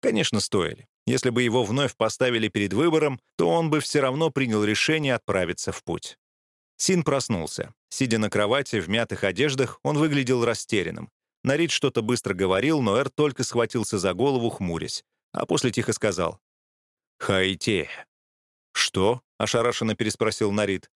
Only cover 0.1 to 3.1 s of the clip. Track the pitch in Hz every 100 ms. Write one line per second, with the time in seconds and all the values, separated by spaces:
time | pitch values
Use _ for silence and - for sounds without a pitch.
0.1 | 220 156 107 - 104 82 - - _ -
1.1 | 127 127 117 123 117 110 123 139 - 110
2.1 | - 127 117 110 110 101 95 170 160 151